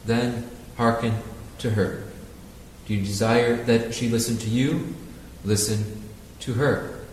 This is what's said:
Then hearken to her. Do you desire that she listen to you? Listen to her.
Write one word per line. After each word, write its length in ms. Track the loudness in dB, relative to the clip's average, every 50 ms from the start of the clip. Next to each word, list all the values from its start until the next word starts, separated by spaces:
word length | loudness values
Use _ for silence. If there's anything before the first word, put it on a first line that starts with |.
| 2
Then 440 | 2 2 2 2 2 0 -4 -6 -8 -12 -16 -16 -14 -4
hearken 380 | 2 4 4 4 4 2 0 0 0 -2 -8 -12 -12 -14 -14 -12 -4
to 120 | -2 0
her. 340 | 4 4 2 2 0 -6 -10 -12 -12 -14 -16 -16 -16 -18 -18 -18 -18 -18 -18 -18 -18 -18 -4
Do 80 | -2 0
you 100 | 0 0
desire 520 | 0 2 2 4 6 6 6 6 4 2 2 4
that 300 | 4 4 4 4 0 -2
she 140 | -2 0 2
listen 280 | 2 2 2 2 0 0
to 100 | 0 2
you? 460 | 2 4 4 4 2 0 -2 -4 -8 -10 -10 -14 -14 -14 -16 -16 -16 -6 0
Listen 580 | 2 2 2 4 2 0 0 -2 -2 -6 -10 -10 -12 -14 -16 -16 -18 -14 -10
to 140 | -6 -2 0
her. 500 | 2 4 4 4 2 0 -6 -8 -10 -12 -14